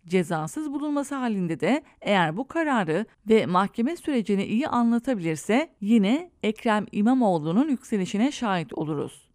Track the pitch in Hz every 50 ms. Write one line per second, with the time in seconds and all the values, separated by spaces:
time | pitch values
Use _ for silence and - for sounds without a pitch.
0 | _ 170 175 185 175 147 175 156 156 160 - 302 311 294 277 294 285 302 294 285
1 | 277 277 285 269 254 240 214 196 180 170 165 - 151 180 247 302 - - _ _
2 | - - 208 190 170 156 156 196 262 _ - 330 320 302 269 226 185 156 156 180
3 | 226 - _ _ _ 208 220 220 156 - 180 180 202 196 _ - 233 277 339 -
4 | - - 285 240 190 - 202 190 196 - 208 226 311 - - 240 240 233 233 233
5 | 233 269 254 202 165 165 160 143 - - 208 262 320 339 _ _ 202 202 233 226
6 | 190 190 240 311 359 349 _ _ - 214 214 - - 240 208 214 208 - - 208
7 | 208 233 262 262 240 202 180 160 147 160 170 220 294 320 262 - - - 233 202
8 | 185 175 - 196 233 285 277 - 240 214 190 175 160 - - - - 147 156 143
9 | - - - - _ _ _